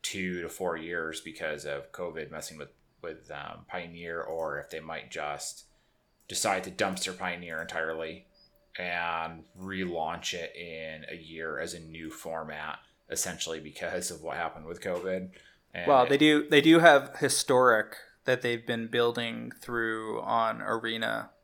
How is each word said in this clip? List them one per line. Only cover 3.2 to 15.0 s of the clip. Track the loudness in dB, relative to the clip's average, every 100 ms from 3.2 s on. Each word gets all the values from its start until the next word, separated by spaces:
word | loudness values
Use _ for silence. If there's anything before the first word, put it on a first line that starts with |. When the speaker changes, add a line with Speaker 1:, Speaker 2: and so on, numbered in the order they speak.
| -12
Speaker 1:
um, | -12 -10 -14 -10
Pioneer," | -10 -10 -12 -8 -6
or | -6 -4 -4 -4
if | -8
they | -10
might | -10 -12 -10
just | -8 -6 -6 -8 -12 -18 _ _ _ _ _ _
decide | -2 2 2
to | -2
dumpster | 0 0 0 -4 -4
Pioneer | -6 -6 -8 -8
entirely | -6 -4 -4 -4 -6 -8 -16 _ _ _ _ -8
and | -4 -2 -2 -2 -4 -8 -18 -12
relaunch | -6 -4 -2 -2 -4 -4 -6
it | -6 -8 -10
in | -12 -10 -10 -10 -12
a | -14
year | -12 -8 -6 -4
as | -6
a | -8
new | -12 -12 -12
format, | -10 -8 -6 -6 -8 -8 -10 -14 _ _
essentially | -4 -4 -4 -6 -6
because | -8 -8 -6 -4 -6
of | -8
what | -8 -4
happened | -4 -6
with | -12 -8
covid. | -4 -4